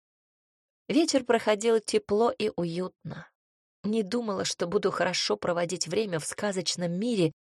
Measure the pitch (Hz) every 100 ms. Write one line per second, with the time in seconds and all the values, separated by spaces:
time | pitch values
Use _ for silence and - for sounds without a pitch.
0 | _ _ _ _ _ _ _ _ - 254
1 | 320 269 247 233 214 208 233 226 - 214
2 | - 208 233 - 214 - 175 170 180 _
3 | 160 160 - _ _ _ _ _ 202 226
4 | 185 240 220 190 - - 175 196 185 -
5 | 180 170 - 208 180 170 175 180 165 196
6 | 214 160 - - 208 185 - - 175 175
7 | 240 214 160 -